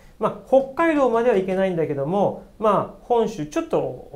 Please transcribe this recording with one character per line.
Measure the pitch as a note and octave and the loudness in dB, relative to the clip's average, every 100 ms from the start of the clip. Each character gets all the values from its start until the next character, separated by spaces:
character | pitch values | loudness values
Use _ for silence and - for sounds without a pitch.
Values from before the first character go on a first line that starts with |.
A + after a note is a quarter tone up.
| - - | -20 -4
ま | A3 | -4
あ、 | - - | -4 2
北 | C4 C4+ | 2 2
海 | - E4 D4+ | 0 2 2
道 | C4 | 2
ま | A3+ | 2
で | A#3+ | 2
は | G3+ | 2
行 | F#3+ | 0
け | F#3 | 0
な | F#3+ | 0
い | |
ん | E3+ | 0
だ | D3+ | -2
け | |
ど | C3+ C#3 | -2 -2
も、 | G3+ E3 - - - | 0 0 -2 -14 -2
ま | G#3+ F#3 - - | 2 2 -2 -8
あ、 | |
本 | - A#3 A3 | -2 0 0
州、 | - D3+ | -4 -6
ち | E4 | -4
ょ | |
っ | E4 | -2
と、 | E3 C3+ B2 - | -2 -2 -8 -14